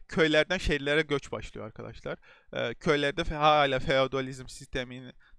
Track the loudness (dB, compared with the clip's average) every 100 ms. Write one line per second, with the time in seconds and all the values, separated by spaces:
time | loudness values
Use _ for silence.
0 | -8 0 4 4 2 0 0 0 2 0
1 | 2 -2 -4 -10 -10 -12 -14 -12 -14 -12
2 | -10 -10 -14 -20 _ -4 -4 -2 0 2
3 | 2 0 -4 4 6 6 4 2 2 2
4 | 2 0 -6 -8 -14 -16 -8 -8 -6 -12
5 | -16 -20 _